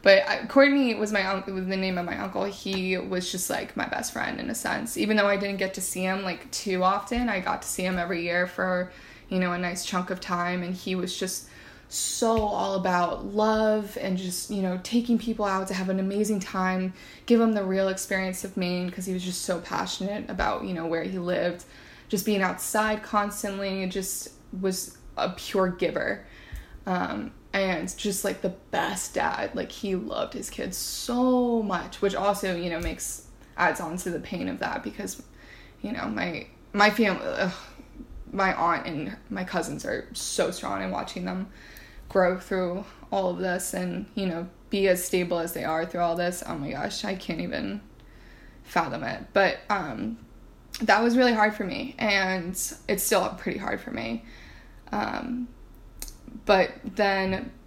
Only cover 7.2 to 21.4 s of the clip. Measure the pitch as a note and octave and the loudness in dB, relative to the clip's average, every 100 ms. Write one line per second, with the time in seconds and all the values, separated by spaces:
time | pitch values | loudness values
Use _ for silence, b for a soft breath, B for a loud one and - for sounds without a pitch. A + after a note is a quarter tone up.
7.2 | A#3+ G3 F#3 - - - F#3 F3+ F3 F3 | 0 0 0 -4 -4 -2 0 0 0 -2
8.2 | E3+ F3 F3+ - F#3 F3+ F#3 B B B | 0 0 0 0 0 0 -2 B B B
9.2 | B F#3+ F3+ F3 F3+ F3 - F#3 F3+ F3+ | B 0 2 0 -2 -4 -2 -2 -2 -4
10.2 | - F3 F3 F3+ F3 F#3 - F#3 F3+ - | -2 0 0 0 -2 -4 -2 -2 -2 -2
11.2 | F#3 - - B B B B - - - | -4 -4 -10 B B B B -4 -4 2
12.2 | A#3 A3+ G#3+ G3+ G3 G3 F#3 F3+ F3 - | 4 4 2 0 0 2 2 4 2 0
13.2 | G3+ G#3 G#3+ A3 A3 G#3+ G3+ - F#3+ F#3 | -2 2 4 6 4 4 0 -6 -2 -2
14.2 | F#3 F3+ - G3+ F#3+ F3+ F3+ A#3+ A#3 A3+ | -2 -6 -4 -2 0 -2 0 0 4 2
15.2 | A#3 A3 G3+ F#3+ F#3+ F#3 F#3 F#3+ F#3+ G3+ | 2 0 0 0 0 -2 0 2 2 2
16.2 | G#3+ G#3+ F#3 F#3+ F#3 F#3 F#3 F#3 B B | 2 0 0 0 2 2 -2 -4 B B
17.2 | - A#3 A3+ G#3+ F#3+ F#3+ F#3+ F#3+ - F#3+ | 4 6 6 4 2 2 2 0 -2 0
18.2 | F#3+ F#3 G3 F#3+ F3+ F3+ F3+ F3+ F#3 F#3 | 0 -4 -6 -2 0 0 -2 -4 -4 -2
19.2 | F3+ F3+ - F3 - E3+ F#3 - F#3+ G#3 | -2 -4 -2 -2 0 -2 -2 -2 -4 -4
20.2 | - F#3+ - - F#3+ F3 E3 E3 E3 F#3+ | -6 0 0 0 -2 -4 -2 -2 -2 -4
21.2 | F3 E3+ | -2 0